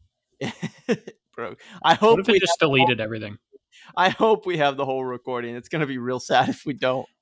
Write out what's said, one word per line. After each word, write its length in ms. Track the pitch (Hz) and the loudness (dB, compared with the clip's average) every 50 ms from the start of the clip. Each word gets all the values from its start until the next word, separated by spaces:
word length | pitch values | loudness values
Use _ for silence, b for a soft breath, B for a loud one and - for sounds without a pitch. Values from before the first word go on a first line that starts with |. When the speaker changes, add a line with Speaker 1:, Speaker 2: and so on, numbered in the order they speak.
| _ _ _ _ _ _ _ - | _ _ _ _ _ _ _ -10
Speaker 1:
<laughs> 120 | 135 120 - - - - - - - - | -10 -10 -10 -10 -12 -12 -12 -12 -4 -4
It 300 | 233 - - - - _ _ _ - | -4 -4 -4 -18 -20 _ _ _ -14
broke. 240 | - 117 92 - B B B 214 180 B | -12 -12 -12 -12 B B B -16 -4 B
I 120 | 156 165 | 2 2
hope 240 | - 208 220 226 220 | 4 6 4 4 4
Speaker 2:
What 20 | |
if 80 | 196 - | 4 2
it 40 | 208 | 2
Speaker 1:
we 80 | 185 | 4
Speaker 2:
just 120 | 185 170 170 | 4 2 0
Speaker 1:
have 60 | - | 2
the 60 | 165 | 2
whole 100 | 151 139 | 2 4
Speaker 2:
deleted 240 | 131 127 123 123 110 | 4 4 4 2 0
everything? 380 | 110 107 113 110 107 104 104 - _ _ _ - _ _ B B B B B | -4 -6 -6 -8 -10 -12 -14 -16 _ _ _ -20 _ _ B B B B B
Speaker 1:
I 140 | 175 180 190 | 2 2 2
hope 340 | - - 220 220 220 190 - | 2 2 2 2 2 2 0
we 140 | 185 175 160 | -4 -2 0
have 180 | 147 143 135 | 0 0 0
the 80 | 135 139 | 0 -4
whole 200 | 135 131 131 131 | -4 -4 -4 -4
recording. 500 | 127 123 120 - 131 127 120 120 117 120 | -6 -8 -10 -8 -8 -6 -6 -6 -8 -10
It's 120 | 123 123 - | -12 -12 -8
gonna 180 | - 156 151 | -4 -4 -4
be 100 | 135 135 127 | -4 -4 -6
real 220 | 120 123 127 123 | -6 -4 -6 -6
sad 280 | - - 139 123 139 208 | -4 0 2 2 2 2
if 160 | - - - | -2 -6 -6
we 80 | 156 131 | -8 -6
don't. 320 | 101 131 127 127 131 131 - _ _ | -2 -2 -2 -2 -2 -4 -10 _ _